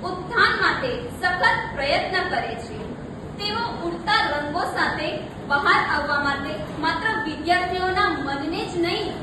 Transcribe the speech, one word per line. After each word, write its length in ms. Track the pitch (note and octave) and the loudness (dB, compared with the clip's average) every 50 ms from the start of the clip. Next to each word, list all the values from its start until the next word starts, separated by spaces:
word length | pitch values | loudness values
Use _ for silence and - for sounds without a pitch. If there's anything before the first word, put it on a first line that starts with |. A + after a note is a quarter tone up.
| - | -4
ઉત્થાન 500 | F4+ F#4 G4 E4+ - A#4+ A4+ G#4 A4 - G#4+ | -4 -4 -4 -6 -2 2 4 4 4 4 2
માટે 300 | - F4 - - - B3+ - - A#3+ - | 2 0 0 0 -2 -2 -2 -2 -4 -6
સખત 480 | - - - F4+ F4+ F#4 A#4 A#4 - - - - - | -6 -2 0 0 2 4 4 2 2 2 -2 -4 -4
પ્રયત્ન 400 | C#4+ C#4 C#4+ D#4+ - - - F#4 F#4 - F#4 | -2 0 2 2 2 2 2 0 0 0 2
કરે 260 | - B3 - - - | 0 -2 -2 -2 -4
છે. 220 | - - - - - - - - - - - - - - - - - | -6 -8 -8 -8 -8 -8 -8 -8 -8 -10 -10 -10 -10 -10 -10 -8 -6
તેઓ 260 | G4+ G#4 D4+ D4+ D#4 - - - E4 | -4 -2 -2 0 -2 -2 -4 -4 -4
ઉડતા 380 | E4+ E4+ E4 - - G#4 F#4 F4 C#4+ | -4 -4 -2 0 2 4 4 4 2
રંગો 340 | D4 D4 D4 D4 D4+ F4 G4 - F4 | 2 0 -2 -2 -2 -2 -2 0 0
સાથે 360 | - - - - D#4 D4+ - - - - - - - - - | 0 0 0 0 0 -2 -2 -2 -4 -6 -8 -10 -10 -4 2
બહાર 340 | C#4 C#4+ C#4+ E4+ F#4 - - - | 2 4 6 6 6 6 4 2
આવવા 340 | D#4 D4 D4 D4 D4 C#4+ C#4+ | 0 0 0 0 0 0 2
માટે 300 | C#4+ C#4 C4+ C#4 D#4 D#4 D#4 D4+ - - - | 0 -2 -2 -4 -6 -6 -6 -6 -8 -6 -2
માત્ર 280 | D4+ D#4+ E4+ D#4+ - - - - - | -2 -2 -2 0 0 0 0 0 -2
વિદ્યાર્થીઓના 840 | D#4 D4+ B3+ D4+ D#4+ F4 F4+ F4+ F4+ F4+ F#4 F#4 F#4 F#4 G4 G4+ F4 | -4 -4 -4 2 4 4 4 4 2 0 0 2 2 2 4 2 2
મનને 520 | D#4+ - - - - C#4+ D4 D#4+ E4+ G4 A4 | 2 0 -2 -2 -2 -2 -2 -2 -2 -2 -4
જ 80 | - F#4 F4 | -2 0 0
નહીં 340 | E4+ F4 F#4+ G#4+ G#4 D#4 - - | 2 2 2 0 -2 -4 -4 -6